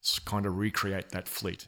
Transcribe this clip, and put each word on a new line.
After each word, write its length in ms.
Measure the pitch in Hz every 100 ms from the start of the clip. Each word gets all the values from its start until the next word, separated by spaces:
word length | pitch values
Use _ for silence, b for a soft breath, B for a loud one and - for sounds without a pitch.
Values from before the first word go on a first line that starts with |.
to 160 | - -
kind 260 | - 104 101
of 120 | 92
recreate 500 | 104 - 101 95 -
that 200 | 92 -
fleet 380 | - 95 -